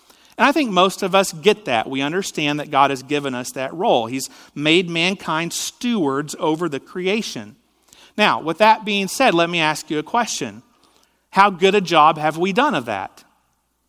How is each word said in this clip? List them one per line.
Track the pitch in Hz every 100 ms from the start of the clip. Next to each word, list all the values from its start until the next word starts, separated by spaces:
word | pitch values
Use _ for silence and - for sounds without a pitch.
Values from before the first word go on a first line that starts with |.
| _ _ _ -
And | 240
I |
think | 285 262
most | 180 190 -
of | 196
us | 190 190
get | 160 160 208 -
that. | 117 -
We | 135
understand | 139 175 190 - 151 147
that | 147
God | 143 139
has | 135
given | 131 147 143
us | 123 123
that | - 131
role. | 156 202 147 113
He's | 131 - - -
made | - 151 170 180
mankind | 170 175 190 - 160 170
stewards | - - - 240 226 143 135 151 -
over | 165 156 175
the | 135
creation. | - 185 180 214 208 - 104 - _ _ _ _ - -
Now, | 208 117
with | 151 165
that | 214 220
being | 214 202 190
said, | - 262
let | 170 170
me | 175
ask | 156 151 -
you | 151
a |
question. | 151 233 226 - 123 104 - _ _ _ _ _ _
How | - 202
good | 180 190
a | 208
job | 170 165 151 156
have | 151 156
we | 190
done | 196 294
of | 175 117
that? | 101 92 _ _ _ _ _ _ _